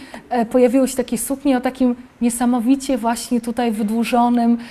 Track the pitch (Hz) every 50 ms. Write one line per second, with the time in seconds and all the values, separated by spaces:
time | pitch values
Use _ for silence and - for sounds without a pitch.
0 | - - - - - - 247 240 226 233 254 254 247 233 233 269 262 254 - -
1 | 240 - 247 - - - 277 269 - 285 262 254 247 254 254 - 254 247 240 -
2 | - - - _ 233 240 233 - 254 240 247 247 214 247 277 269 - - 262 220
3 | 220 233 233 233 - - 247 240 240 240 226 - 240 233 214 214 226 202 220 233
4 | 226 - 247 240 240 240 240 240 233 233 240 233 - -